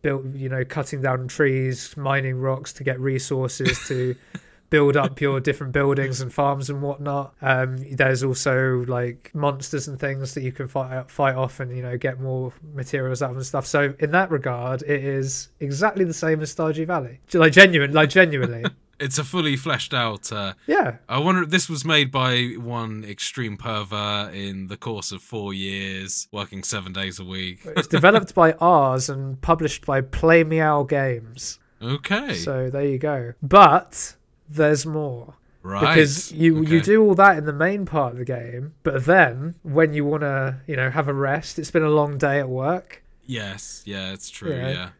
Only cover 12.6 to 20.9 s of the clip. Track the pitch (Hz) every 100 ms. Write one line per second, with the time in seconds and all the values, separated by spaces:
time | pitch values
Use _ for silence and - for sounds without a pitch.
12.6 | 156 143 127 143 131 127 135 127 131 139
13.6 | 131 151 143 135 151 170 190 151 131 120
14.6 | 123 131 143 143 139 135 135 131 - _
15.6 | 143 139 214 202 180 160 160 156 151 -
16.6 | 160 156 160 175 127 127 _ 175 165 151
17.6 | 196 170 143 151 156 185 180 143 120 117
18.6 | 113 - _ _ 139 135 139 180 156 135
19.6 | 135 127 - 131 117 104 - 107 98 -
20.6 | - 359 180